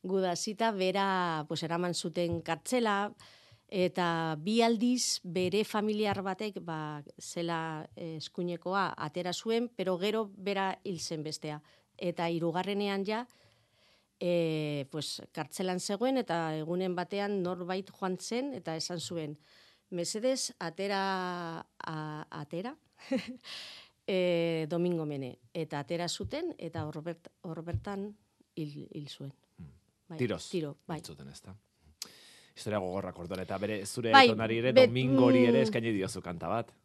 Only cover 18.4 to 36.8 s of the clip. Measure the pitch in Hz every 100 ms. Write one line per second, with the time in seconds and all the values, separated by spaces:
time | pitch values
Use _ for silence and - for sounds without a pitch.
18.4 | 277 254 170 160 - 175 - 170 151 151
19.4 | _ - - _ _ 180 170 220 247 262
20.4 | - - 170 160 196 196 190 190 180 175
21.4 | 170 165 - _ - 160 156 151 - -
22.4 | 147 170 214 - _ _ - 262 202 254
23.4 | - - - - - _ - 190 180 170
24.4 | 170 165 156 170 175 170 151 143 131 -
25.4 | _ 170 160 147 143 170 175 - 190 285
26.4 | 349 - 170 165 151 156 156 170 - _
27.4 | 185 160 165 170 - 196 202 208 _ _
28.4 | _ - 151 143 - - 147 - 139 -
29.4 | _ _ 78 71 _ _ _ 165 123 95
30.4 | - 185 151 143 - 156 - 73 69 71
31.4 | - 98 _ _ - _ - - - -
32.4 | - - - 104 92 95 90 87 85 92
33.4 | 92 98 101 107 98 - 113 269 254 110
34.4 | 110 113 123 220 254 127 127 135 127 127
35.4 | 123 117 110 117 113 104 92 92 87 87
36.4 | 82 87 - -